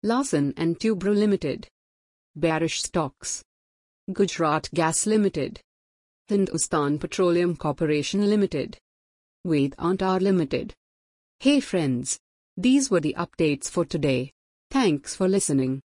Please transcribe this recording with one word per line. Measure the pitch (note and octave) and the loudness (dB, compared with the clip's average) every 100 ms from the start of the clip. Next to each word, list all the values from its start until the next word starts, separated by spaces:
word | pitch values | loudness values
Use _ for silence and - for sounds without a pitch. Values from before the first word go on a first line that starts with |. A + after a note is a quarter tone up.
Larsen | G#3 A#3+ C#4 D#3 C#3+ - | 0 0 0 0 0 0
and | E3 E3+ | -2 0
Toubro | A3 G#3 F#3 | -2 -2 0
Limited. | G#3 G#3+ F#3+ D3+ - - _ _ _ _ _ _ - | 2 2 2 -2 -6 -10 _ _ _ _ _ _ -4
Bearish | D#3+ D#3+ E3 - | 0 0 0 -2
stocks. | - F#3 D3+ _ - - - _ _ _ _ _ - | -4 -2 -4 _ -10 -10 -12 _ _ _ _ _ -12
Gujarat | F#3+ G3 - D#3+ D#3 - | 0 0 2 0 0 -2
Gas | D3+ D#3+ D#3+ | -2 0 0
Limited. | - G#3+ G3+ - C3+ - _ _ _ _ _ _ _ | 0 2 2 0 -6 -8 _ _ _ _ _ _ _
Hindustan | G3+ F#3+ D#3+ - E3 C#3+ D3 | 0 0 -2 -2 0 0 -2
Petroleum | - - F#3 E3+ F3 E3 | -4 0 2 2 0 -2
Corporation | D#3 C3+ D#3 D3+ C#3 G3 G#3 | -4 -2 0 0 0 0 2
Limited. | G#3+ G3 D3+ - - _ _ _ _ _ _ | 2 2 -2 -6 -10 _ _ _ _ _ _
Vedanta | F3+ D3+ C#3 C#3 E3+ F#3+ F#3+ F#3 | 0 2 2 0 -2 0 0 2
Limited. | F#3 F#3+ D3+ - - - _ _ _ _ _ _ | 2 2 2 -2 -6 -14 _ _ _ _ _ _
Hey | C4 C#4+ | 2 2
friends, | C4+ F#3 D3 B2 C3 - _ _ _ - | 0 -2 0 -2 -4 -8 _ _ _ -2
these | G#3 C4+ C4+ | 2 4 4
were | F3+ | 0
the | D3+ - | 0 -4
updates | E3+ - D#3+ C#3+ - | -8 0 0 0 -4
for | - | -4
today. | E3+ E3 C#3+ C3 C3 _ _ _ _ | -2 0 0 0 -2 _ _ _ _
Thanks | C4+ A#3 D3 - - | 2 2 2 -4 -2
for | F#3 | 0
listening. | G3 - C#3+ C3 C3+ | 2 2 0 0 -4